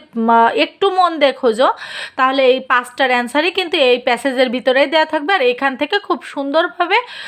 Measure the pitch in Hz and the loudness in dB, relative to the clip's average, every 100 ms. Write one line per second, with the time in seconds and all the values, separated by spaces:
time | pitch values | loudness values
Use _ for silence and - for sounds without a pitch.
0 | - 233 226 233 233 453 311 - 392 370 | -8 -4 2 4 4 2 -2 0 0 2
1 | 349 330 277 254 254 214 285 - - - | 0 2 0 0 -2 2 0 0 -10 -14
2 | - - 262 277 262 262 262 254 247 - | -10 -2 0 2 2 2 0 0 0 -2
3 | 262 247 240 294 339 381 359 320 254 247 | 0 0 0 -2 0 -2 -2 0 2 2
4 | 247 240 277 254 254 247 240 254 285 320 | 0 -2 -2 0 0 0 0 2 2 2
5 | 311 311 294 381 247 247 277 254 294 - | 0 -2 0 0 0 0 -2 -2 -4 -4
6 | - 330 - 294 277 311 349 349 339 427 | -2 -6 -6 -8 -2 0 -2 -2 -2 -2
7 | 494 - | -2 -10